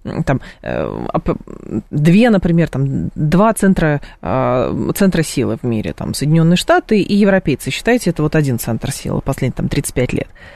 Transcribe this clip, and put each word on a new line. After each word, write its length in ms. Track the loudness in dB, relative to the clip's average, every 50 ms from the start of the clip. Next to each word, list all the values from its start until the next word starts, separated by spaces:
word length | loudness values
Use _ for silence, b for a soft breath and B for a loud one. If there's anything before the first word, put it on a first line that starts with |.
| _
м, 180 | -8 -6 -4 -2
там, 180 | 0 -2 -2 B B B B -8
э, 220 | -6 -4 -4 -4 -4 -4 -6 -8 -4 -4
оп-, 240 | -4 -2 -2 -4 -4 -8 -16 -18 -18 -14 -8 -8 -8 -8 -4
две, 400 | -4 0 2 4 6 6 6 6
например, 380 | 4 2 2 2 2 2 2 0
там, 420 | 0 -2 -2 -2 -2 -4 -4 -4 -4
два 360 | -2 -2 2 4 4 4 4 2
центра, 480 | 2 2 2 4 4 2 0 0 -2 B B B B -6
а, 720 | -4 -2 0 0 0 0 0 0 -2 -2 -4 -4 -4 0
центра 280 | 2 2 2 2 0 -2
силы 360 | -2 -2 -2 -2 -2 -4 -4
в 60 | -4
мире, 260 | -4 -4 -2 -4 -6 -8
там, 220 | -8 -8 -8 -6
Соединенные 420 | -4 0 2 2 4 4 4 4
Штаты 440 | 2 2 2 2 0 2 2 0 0 2
и 120 | 2 2
европейцы. 540 | 4 4 4 4 2 2 0 -2 -2 -4 -8
Считайте, 400 | -8 -4 0 0 0 2 2 0
это 120 | 0 0 -2
вот 140 | 0 2
один 220 | 2 2 2 0 -2
центр 320 | -2 -4 -6 -4 -4 -6 -8
силы 280 | -6 -6 -4 -4 -4
последние, 360 | -2 -4 -4 -2 -2 -4 -2
там, 120 | -2 -4 -2
тридцать 240 | -2 -2 -4 -4 -2
пять 180 | -2 -2 0 -2
лет. 160 | -4 -6 -6 B B B B B